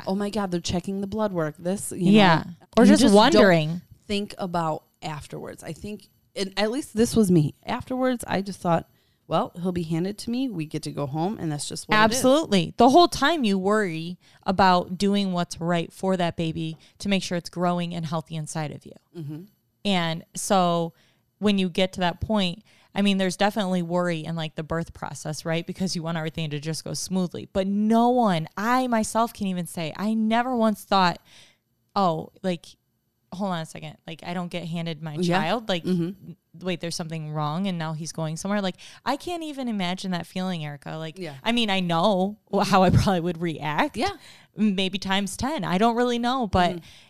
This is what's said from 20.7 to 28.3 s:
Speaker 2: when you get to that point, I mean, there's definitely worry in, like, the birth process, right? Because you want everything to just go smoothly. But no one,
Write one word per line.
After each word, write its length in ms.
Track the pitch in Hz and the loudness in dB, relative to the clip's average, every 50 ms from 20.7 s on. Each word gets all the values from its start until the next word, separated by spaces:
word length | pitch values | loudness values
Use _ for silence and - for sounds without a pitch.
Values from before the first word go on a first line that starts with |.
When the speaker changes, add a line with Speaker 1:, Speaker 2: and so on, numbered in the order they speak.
| 170 170 165 165 - _ _ _ _ _ _ _ _ _ | 2 0 -2 -4 -6 _ _ _ _ _ _ _ _ _
Speaker 2:
when 160 | 190 208 202 | 0 2 2
you 120 | 196 185 180 | 2 0 0
get 240 | 160 - 185 185 - | 0 0 0 0 0
to 80 | 190 | -2
that 180 | 185 170 175 - | -2 -2 -2 -2
point, 440 | - - 220 208 190 175 170 - _ _ _ _ _ _ _ | -4 -2 0 0 0 0 -2 -6 _ _ _ _ _ _ _
I 80 | 196 | 0
mean, 160 | 202 202 196 | 2 2 2
there's 200 | 190 190 185 175 | 2 2 0 0
definitely 440 | - 196 208 - 226 196 185 185 180 | 0 0 0 0 0 -2 0 0 -2
worry 440 | 170 165 175 180 180 175 170 160 156 | -2 0 0 0 0 0 -2 -4 -4
in, 100 | 165 165 | -6 -6
like, 200 | 165 160 160 - | -6 -6 -8 -8
the 80 | - 156 | -10 -8
birth 300 | 147 165 165 165 - - | -4 -4 -4 -4 -6 -10
process, 520 | - - - 147 - - 151 151 - - | -12 -12 -12 -12 -10 -10 -8 -8 -8 -4
right? 200 | 165 160 170 170 | -4 -4 -4 -4
Because 300 | - 185 - 190 175 - | -6 -6 -4 -4 -4 -2
you 80 | 180 156 | -4 -4
want 140 | 165 170 | -4 -4
everything 320 | 165 156 160 - 165 160 151 | -4 -4 -6 -6 -6 -6 -6
to 100 | 147 147 | -6 -6
just 240 | 143 160 156 - - | -6 -6 -6 -6 -6
go 100 | 156 156 | -8 -8
smoothly. 540 | 147 - - 175 185 180 165 - 113 - - _ | -8 -6 -4 -2 -2 -2 -2 -4 -10 -12 -6 _
But 120 | 196 190 | -4 -2
no 440 | 196 202 208 214 214 226 226 233 240 | 0 0 0 2 4 4 4 4 4
one, 400 | 254 247 233 208 | 4 2 2 2